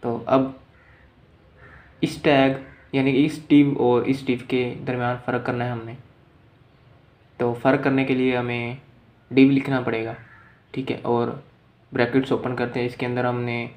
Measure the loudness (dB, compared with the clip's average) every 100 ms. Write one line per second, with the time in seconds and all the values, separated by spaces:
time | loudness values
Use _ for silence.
0 | -4 -6 2 2 2 -6 _ _ _ _
1 | _ _ _ _ _ _ -20 -20 -20 _
2 | -6 -2 2 4 4 0 -10 -20 -6 -2
3 | 2 2 0 -2 4 6 6 2 2 2
4 | 2 -4 -2 -4 -2 -2 -2 -6 -6 -4
5 | -4 -4 -4 -4 -4 -4 -4 -6 -10 -16
6 | -20 _ _ _ _ _ _ _ _ _
7 | _ _ _ _ -2 0 2 2 2 0
8 | 0 0 0 0 -2 -6 -6 -10 -16 -20
9 | _ _ _ 6 6 6 0 -2 -2 -4
10 | -6 -10 -16 -20 -20 _ _ -10 -6 -6
11 | 0 0 0 -6 -14 _ _ _ _ 0
12 | 2 2 0 -2 -2 -4 -4 -4 -6 -4
13 | -6 -2 -2 -2 -4 -6 -8